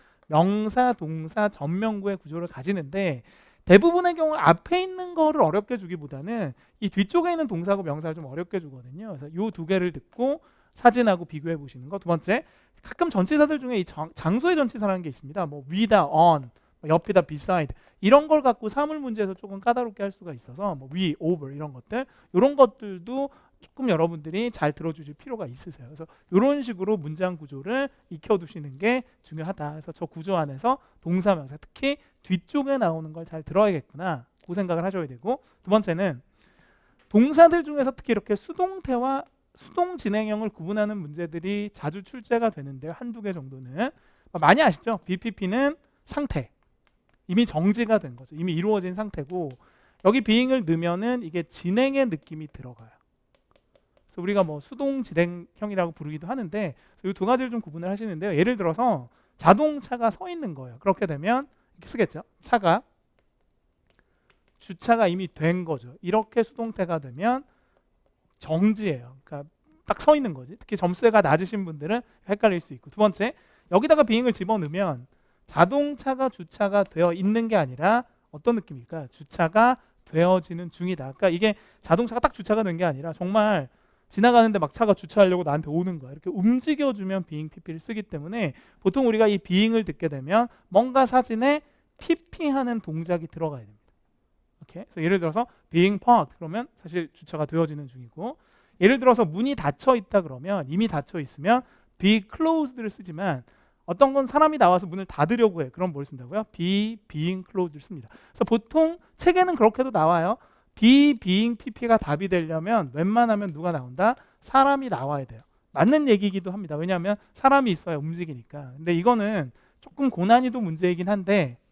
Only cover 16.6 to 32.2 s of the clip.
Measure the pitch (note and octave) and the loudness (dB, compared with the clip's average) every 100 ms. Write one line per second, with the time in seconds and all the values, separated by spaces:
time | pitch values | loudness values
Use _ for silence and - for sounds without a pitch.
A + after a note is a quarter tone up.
16.6 | _ _ D3+ E3 - F#3 - D3+ - F3+ | _ _ 0 0 2 2 2 -4 -2 -2
17.6 | C#3+ - _ _ G3 C#4+ D#4 D4+ C4 - | -2 -8 _ _ 6 6 6 4 4 0
18.6 | A3 C#4 D4 D#4 C4+ A3 G3 F#3+ G3 G3 | -4 -4 -4 -4 -6 -4 -6 -6 -12 -4
19.6 | A#3+ A#3+ A#3+ G3 G3 - F3 B2+ - C3 | -2 -2 -4 -6 -10 -10 -16 -16 -16 -8
20.6 | G3+ C#3+ C3 E3+ F#3 - D#3+ F3 C3+ C#3+ | -6 -8 -8 -2 -2 -2 -2 -2 -6 -12
21.6 | D3+ B2+ - A#3 C4+ _ _ F3+ C4 C#4+ | -12 -14 -10 -8 -8 _ _ -2 0 4
22.6 | B3+ - G#3 F#3 F#3 C4 C#4 - _ _ | 2 2 -14 -14 -10 -8 -8 -10 _ _
23.6 | _ - B3+ D#3+ E3+ E3 D3+ F#3 A#3+ - | _ -8 -2 0 -2 -4 -10 -6 -6 -4
24.6 | D3+ D3 D#3+ D#3+ D3 C#3+ C4+ A3+ D3 B2 | -4 -4 -8 -10 -16 -18 -14 -12 -12 -14
25.6 | F3+ C#3+ B2 D3+ E3 _ _ F3+ C4+ C#4+ | -18 -18 -20 -18 -20 _ _ 2 4 2
26.6 | B3 F#3 F#3+ G#3+ D3 D#3 F#3 E3+ C#3+ C3+ | -4 -6 -4 -4 -4 -4 -4 -6 -12 -12
27.6 | F3 C4 C#4 - _ D#3+ - G3+ E3+ E3 | -6 -4 -6 -10 _ -10 -2 -2 -2 -14
28.6 | D3 C3 G#3 B3+ A#3+ _ _ D#3+ D#3+ F#3+ | -14 -4 -2 0 -4 _ _ -10 -8 -8
29.6 | D3 D#3 E3+ - E3+ E3 E3 F3+ C#3+ C3+ | -10 -10 -16 -12 -12 -10 -4 -2 -2 -2
30.6 | A#3 C4+ _ _ E3+ F3+ G3 F3 C3 D3 | -2 -2 _ _ -4 0 2 0 -4 -16
31.6 | - - C4+ C#4+ _ _ | -20 -6 -4 -4 _ _